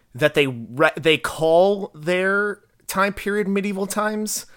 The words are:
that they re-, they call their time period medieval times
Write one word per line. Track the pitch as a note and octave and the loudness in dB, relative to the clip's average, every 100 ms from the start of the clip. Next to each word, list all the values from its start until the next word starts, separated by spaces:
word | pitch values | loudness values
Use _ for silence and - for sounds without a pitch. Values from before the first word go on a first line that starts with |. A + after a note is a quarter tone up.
| _ | _
that | A#2+ D3 D3+ | 0 2 4
they | C#3 | 0
re-, | A#2+ A2 B2 D#3 - | -2 -10 2 2 4
they | D#3 D3+ | 2 2
call | - - D#3+ E3 G3 G3+ G3 D3+ | -2 -2 4 6 4 2 -6 -8
their | D3+ F3+ F#3+ G3+ G#3 - _ _ - | -2 0 0 0 -2 -6 _ _ -8
time | F#3+ G3+ | -2 -2
period | G3 G3+ G#3 F#3+ | -2 -4 -2 0
medieval | G3 G3+ F#3+ G3 | -2 -2 -4 -4
times | G#3 G#3+ G#3+ G#3+ - - | -4 -4 -4 -6 -8 -10